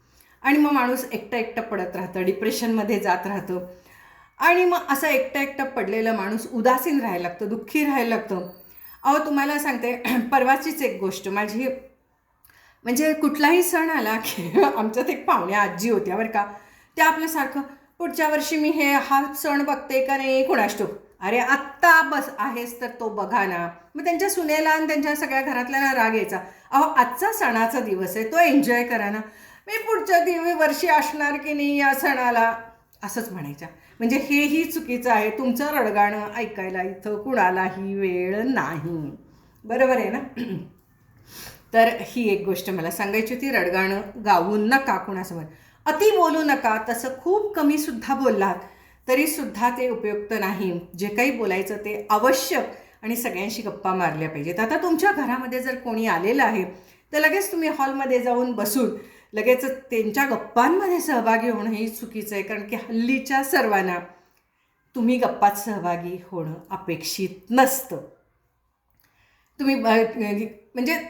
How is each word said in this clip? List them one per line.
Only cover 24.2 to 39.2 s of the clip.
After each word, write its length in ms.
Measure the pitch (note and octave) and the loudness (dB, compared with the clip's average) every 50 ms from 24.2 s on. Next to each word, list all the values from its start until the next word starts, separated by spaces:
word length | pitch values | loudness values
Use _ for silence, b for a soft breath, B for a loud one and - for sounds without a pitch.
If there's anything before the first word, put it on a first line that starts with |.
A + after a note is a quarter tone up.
| F#4+ G4+ | 0 0
सुनेला 400 | G4 F4+ E4+ D4+ D4+ D#4 D#4 D#4+ | 0 0 0 0 2 2 4 4
आणि 180 | D#4+ D#4+ D#4 D4+ | 4 2 2 0
त्यांच्या 280 | D#4 D4 C#4+ D4+ D4 | 0 0 0 0 0
सगळ्या 260 | D4 D#4 C4+ C4 C4+ | -2 -2 -2 -2 -2
घरातल्यांना 600 | C4+ D4+ C4+ A#3+ B3 B3 C#4 C4+ C#4 C4+ C4 B3 A3+ | -2 0 -2 -2 -2 -2 0 0 2 2 2 2 2
राग 120 | A3 A3 | 2 2
यायचा. 240 | A3 F#3+ - G3 F#3 B B B B B B | 0 -2 -2 -4 -6 B B B B B B
"अहो, 120 | A#3+ C#4 D#4 | 4 4 4
आजचा 480 | D#4 D#4+ - B3 - - - F4+ A4 A4+ | 6 6 4 4 4 2 0 0 0 0
सणाचा 460 | - - B3+ A3+ A3+ A3+ A3+ A3+ C4 | 2 0 0 2 2 0 0 0 -2
दिवस 380 | A3+ A3 G3 F3+ F#3+ F3+ F#3 G#3+ | -2 -2 -2 -2 -2 -4 -2 -4
आहे, 140 | A3+ A3 | -4 0
तो 60 | D#4+ E4 | 4 4
एन्जॉय 460 | F4 D#4 C4+ C#4+ - B3 A#3+ A#3+ A#3+ | 6 6 6 4 4 4 2 2 2
करा 260 | A#3+ B3 A3 G#3 G3+ | 0 -2 -2 -2 -2
ना." 80 | G#3 G#3+ G#3+ B B B B B B B B - | -4 -4 -8 B B B B B B B B -6
"मी 100 | G#4+ A4+ | -6 -6
पुढच्या 460 | A4 A4+ A4+ - - - F#4 E4+ E4+ | -2 0 0 0 2 4 4 4 4
दिव-, 360 | F4 F4 E4 E4 F4 F4 D#4 | 4 0 0 0 -2 2 2
वर्षी 280 | D#4 D4+ - - - F4 | 2 2 2 0 2 4
असणार 500 | D#4 D4+ D4+ D4+ D4+ D4+ D4 C#4+ D4 D4 | 4 4 4 2 -2 -2 -2 -2 -2 -4
की 160 | - D4+ D4 | -4 -4 -4
नाही 240 | C#4+ C#4+ C#4+ C#4+ C#4+ | -2 0 0 2 2
या 160 | C#4+ C#4 C4+ | 4 2 2
सणाला?" 600 | C4+ - D4+ C4+ B3+ B3 A#3+ A#3 A#3 A3+ A3+ A3+ - - - - _ _ _ _ _ - | 2 2 0 0 2 2 2 4 4 2 2 0 -2 -10 -16 -20 _ _ _ _ _ -12
असंच 280 | G3 - A#3+ - - | -8 -6 -6 -6 -6
म्हणायच्या. 360 | F#3 F3+ D3 C#3+ C#3+ - D#3+ D#3+ - b b b b b | -8 -10 -10 -10 -10 -12 -14 -18 -18 b b b b b
म्हणजे 180 | A3+ A#3 B3 C#4+ | 0 2 2 0
हेही 460 | - - C#4+ C#4+ D4 C#4+ D4 D#4+ E4+ | 0 2 2 2 4 4 2 2 0
चुकीचं 480 | - - E4 A3+ A#3 B3 A#3+ A#3+ B3 | 0 -2 -6 -4 -4 -4 -2 2 4
आहे, 180 | A#3 G#3 G#3 A3 | 4 4 4 0
तुमचं 360 | G#3+ - C4 B3 A3+ A#3+ C#4+ | -2 -2 -2 -2 0 0 -2
रडगाणं 680 | D4 D4+ C#4+ A#3 G#3+ G3+ G3+ G3+ G3+ G#3 G#3+ G#3 G#3 G#3 | -2 0 0 0 2 4 4 2 2 2 -2 -6 -6 -6
ऐकायला 460 | A#3+ A#3 G#3 - G#3 F#3+ F#3+ F#3 F#3 F#3 | -6 -6 -6 -6 -8 -8 -6 -4 -4 -4
इथं 400 | F#3+ F#3+ - - G#3+ G#3+ G3+ G#3 | -6 -6 -8 -6 -6 -6 -6 -4
कुणालाही 720 | C4 C4 A#3 F#3+ F3+ F#3 F#3 F#3 F#3+ F#3 F#3+ G3 G3 G3 | -2 0 2 2 2 2 2 -2 -2 -4 -6 -6 -6 -4
वेळ 420 | G3 G3 F#3 F3+ F3+ F3+ F#3 F#3+ G#3 A3+ | -2 -2 -2 0 -2 -2 -2 -2 -2 -2
नाही, 640 | C4 C4 A3 D3 C#3 E3 D#3 C#3 E3+ F3 D#3+ D3+ C#3 - - | 0 0 0 -2 -2 -4 -6 -6 -6 -6 -6 -6 -8 -10 -14